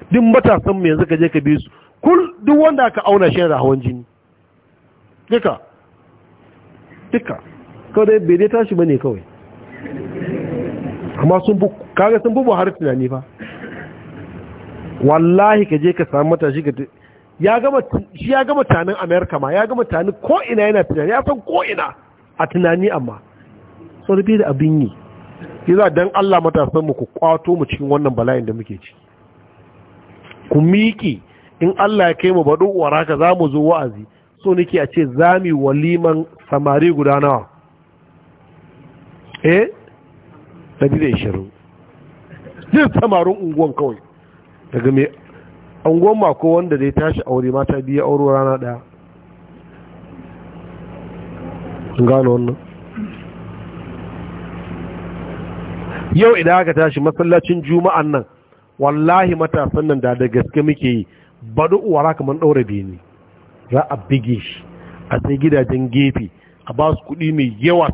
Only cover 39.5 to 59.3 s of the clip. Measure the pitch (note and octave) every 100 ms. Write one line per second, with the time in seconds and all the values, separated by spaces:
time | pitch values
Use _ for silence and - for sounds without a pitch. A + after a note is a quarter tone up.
39.5 | F3+ C4+ - - - - - - - -
40.5 | - - - C#3 D3+ D3+ A2 G#2 F#2+ F#2+
41.5 | _ _ _ - - - - - - -
42.5 | - - D4+ C#4+ - A3+ F#3+ F3 G3 F3
43.5 | D3+ D#3+ C3 C#3 G#2+ _ _ _ _ _
44.5 | - - A#2+ B2 C3+ C#3+ - - - -
45.5 | - - - D#3+ E3 G3 A3 F#3+ C#3 D#3+
46.5 | E3+ F3+ D3 C#3 D3 D#3 - - B2+ B2+
47.5 | C3+ C3+ C#3 C3 C#3+ C#3 C#3+ C#3+ C3+ C3+
48.5 | C3 B2 A#2+ - - - - - - -
49.5 | - - - - - - - - - -
50.5 | - - - - - - - - - E2+
51.5 | - - - - - A#2+ C3+ B2+ B2 A#2+
52.5 | B2+ - - - - G#3+ - - - -
53.5 | - - E3+ - E3+ - - - - -
54.5 | - - F3 F3 F3 F3 F3 F3 E3+ -
55.5 | - - - - - - D#3+ A3+ G#3+ E3
56.5 | F3+ E3 D#3 D#3+ C#3 D3+ D#3+ E3+ F3 -
57.5 | F3 C#3+ E3+ F3+ E3 D3+ C#3 G#2+ _ _
58.5 | _ _ - C#3 D3 D#3+ F3+ F#3